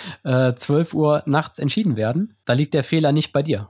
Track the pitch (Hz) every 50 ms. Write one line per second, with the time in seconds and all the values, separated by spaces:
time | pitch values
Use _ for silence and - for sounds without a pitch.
0 | - 185 - - - - 131 127 131 127 123 - - - 147 151 170 - - 156
1 | 156 151 147 147 - - 139 151 156 - - - - 139 - 214 220 190 123 107
2 | 107 110 127 165 202 226 - _ _ - 123 127 147 143 - 151 139 - - 160
3 | 156 143 139 151 151 - - 139 143 156 147 98 101 -